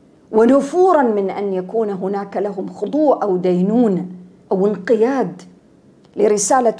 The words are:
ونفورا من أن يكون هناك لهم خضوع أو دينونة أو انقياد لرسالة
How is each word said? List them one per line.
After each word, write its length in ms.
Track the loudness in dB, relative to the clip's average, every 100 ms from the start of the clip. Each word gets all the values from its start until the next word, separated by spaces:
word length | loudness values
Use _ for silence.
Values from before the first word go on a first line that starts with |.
| _ _ -2
ونفورا 720 | 2 4 4 2 2 4 4
من 280 | 2 0 -2
أن 220 | -4 -4
يكون 380 | -4 -4 -4 -4
هناك 460 | -4 -4 -6 -6 -4
لهم 320 | -4 -6 -10
خضوع 540 | -8 -4 0 2 2
أو 140 | 0 0
دينونة 680 | 0 0 2 2 2 0 -4 -14 -20 -20 -4
أو 140 | 0 0
انقياد 760 | -2 0 2 2 0 -4 -8 -20 -20 _ _ _ _ _ -2
لرسالة 600 | 0 2 2 2 2